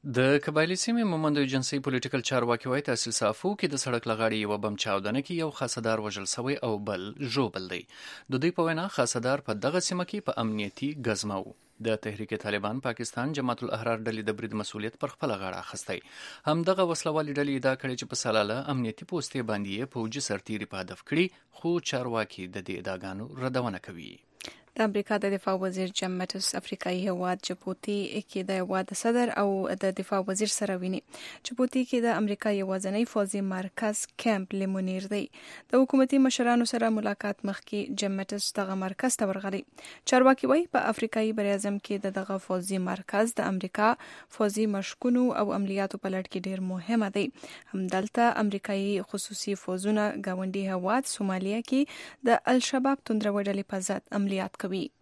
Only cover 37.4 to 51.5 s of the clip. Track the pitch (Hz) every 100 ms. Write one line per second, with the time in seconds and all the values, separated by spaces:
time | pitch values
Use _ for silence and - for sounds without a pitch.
37.4 | 196 196 - 208 - 196 202 196 196 202
38.4 | - - 190 190 190 196 254 - 202 190
39.4 | 196 190 - - - - - 254 262 262
40.4 | 262 294 349 254 - 220 226 226 220 220
41.4 | 202 202 202 202 - 202 196 196 190 196
42.4 | - 185 185 190 185 190 - 202 226 -
43.4 | 202 190 185 - 214 247 - - - -
44.4 | 214 208 220 196 190 - 247 247 247 -
45.4 | 208 196 196 196 196 202 196 185 185 190
46.4 | 185 190 185 185 170 233 202 202 196 -
47.4 | - - - 190 185 185 214 - 233 -
48.4 | 214 196 - 196 196 196 190 202 - 202
49.4 | - 196 - 185 202 214 208 - 196 185
50.4 | 190 196 190 185 180 240 277 - 196 185
51.4 | 190